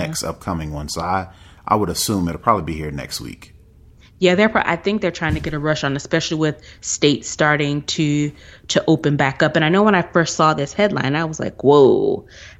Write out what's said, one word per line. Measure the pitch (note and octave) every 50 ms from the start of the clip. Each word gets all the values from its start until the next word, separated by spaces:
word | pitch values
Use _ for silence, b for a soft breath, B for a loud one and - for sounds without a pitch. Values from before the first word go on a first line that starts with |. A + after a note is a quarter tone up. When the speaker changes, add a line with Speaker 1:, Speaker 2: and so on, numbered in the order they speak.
| D#3
Speaker 1:
next | D3+ - - -
upcoming | E2 E2 - - G2+ F2 D#2+ D#2 D2+
one. | D2+ D2 D2+ D2+
So | - E2
I, | E2 F2 F#2 F#2+ F#2 F2+ b b b b b b b -
I | G#2+
would | G#2+ G2+ E2+
assume | F2+ - - - G#2+ F#2+ F2 E2+
it'll | E2 D#2+
probably | - A#2 A2 G2 D#2+
be | D#2 E2 D#2
here | D#2 D2+
next | C#2+ C#2 B1 - - -
week. | B1 A1+ G1+ - - - - - - _ _ - - - - b b b b -
Speaker 2:
Yeah, | F#3 F3 F3+
they're | F3+ G#3 A3
pro-, | - A3 -
I | - E3+
think | E3 - G3 G#3 G#3
they're | G3+ F3
trying | E3+ - E3+ D#3 D#3
to | D#3
get | C#3 D#3+
a | D3+ D3+
rush | C#3+ D#3 D#3 D3 -
on, | C#3 C3+
especially | C#3 - - - E3 D#3+ - E3 D#3
with | D#3 D3+ D3 - B B B B
states | B - - - - D3 C#3+ - - -
starting | - - D#3+ D3+ D3+ D3 D3+ C#3+ C#3+ D3
to, | C#3+ - - - D#3 D3 D3 D3 D3 D3 - B B B B B B -
to | - - - -
open | D#3+ D#3 - D3 D3 C#3+
back | C#3+ C3+ C3+ -
up. | E3 D3 C#3
And | - D3+
I | D#3
know | F3 G3
when | G#3 G#3+ G3+
I | F3+
first | E3 - - F3 E3 - -
saw | - D#3+ D#3 D3+
this | D3 C#3+ -
headline, | - - G#3 G3+ G3 - - C3 C#3+
I | D#3 E3
was | D#3 D#3 -
like, | - - - -
"Whoa." | - C3 C#3+ D3 C3+ A#2 G#2 G2 G2 G2+ - - - B B B B B B B